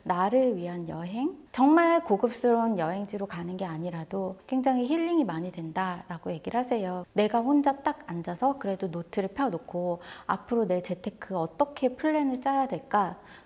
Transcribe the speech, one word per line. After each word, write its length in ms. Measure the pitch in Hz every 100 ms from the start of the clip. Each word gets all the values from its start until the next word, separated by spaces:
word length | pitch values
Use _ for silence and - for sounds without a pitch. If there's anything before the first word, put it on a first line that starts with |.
나를 520 | - 180 196 254 254 190
위한 320 | 175 175 160
여행, 480 | 156 175 220 302 381 -
정말 520 | - 269 330 339 339
고급스러운 760 | 339 196 233 - 240 233 226 196
여행지로 480 | 160 190 202 208 196
가는 280 | 165 175 185
게 80 | 185
아니라도 720 | 160 175 170 160 196 185 185 -
굉장히 400 | 262 262 254 247
힐링이 360 | 330 330 339
많이 280 | 214 160 180
된다라고 800 | - 160 175 185 175 - 170 180
얘기를 260 | 165 185 233
하세요. 460 | 247 240 185 180 180
내가 260 | 208 208 233
혼자 320 | 240 285 277 277
딱 160 | 294 294 -
앉아서 500 | 170 170 175 262 277
그래도 300 | 196 190 190
노트를 420 | 170 170 - 190
펴놓고 680 | - 269 165 - 175 180 170 - - -
앞으로 420 | 190 - 233 202
내 140 | 180
재테크 560 | 180 175 214 - - 185
어떻게 580 | 165 - 285 285 254 254
플랜을 460 | 311 302 277 254
짜야 260 | 277 277 262
될까 500 | 165 - 208 180 175 - -